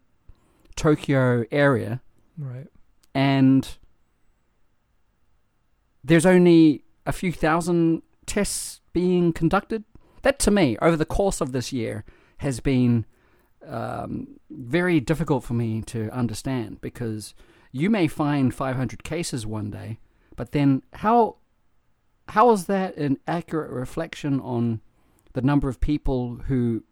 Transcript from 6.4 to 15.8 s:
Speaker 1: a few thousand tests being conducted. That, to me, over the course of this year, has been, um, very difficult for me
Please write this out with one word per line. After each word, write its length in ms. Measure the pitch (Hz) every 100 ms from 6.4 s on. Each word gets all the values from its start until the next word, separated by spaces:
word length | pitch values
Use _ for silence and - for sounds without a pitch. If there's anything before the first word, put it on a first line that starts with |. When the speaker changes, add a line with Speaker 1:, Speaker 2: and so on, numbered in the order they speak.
| 175 165 160 139 - _ -
Speaker 1:
a 60 |
few 200 | - 185
thousand 680 | - 160 165 170 170 165 160 - _ -
tests 560 | 214 196 - - - _
being 400 | 170 180 180 170
conducted. 500 | 165 165 196 - 220 - - _ -
That, 160 | 269 269
to 120 | -
me, 260 | 202 240 107
over 140 | 165 165
the 100 | 151
course 360 | - 196 -
of 100 | 143
this 220 | 127 -
year, 300 | 131 113 110 - _ _ -
has 220 | 143 120
been, 460 | 143 127 123 117 - _ _ _ _ _ 156
um, 720 | 120 113 117 - - - - _
very 500 | - 120 165 180 165
difficult 440 | 113 160 160 131
for 100 | -
me 280 | 120 113 110